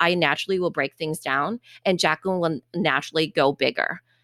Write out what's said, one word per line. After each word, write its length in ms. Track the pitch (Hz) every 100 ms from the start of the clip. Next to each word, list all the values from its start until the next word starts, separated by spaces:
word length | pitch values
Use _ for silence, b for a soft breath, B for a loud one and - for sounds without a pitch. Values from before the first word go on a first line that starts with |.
I 140 | 170
naturally 440 | 180 156 151 - 190
will 120 | 175
break 260 | 151 139 -
things 240 | 156 156
down, 400 | 143 135 147 233 - B
and 140 | - 180
Jacqueline 420 | 165 156 190 185
will 200 | 165 151 -
naturally 540 | 175 156 135 - - 160
go 240 | - 139
bigger. 480 | 143 131 - - 185 _ _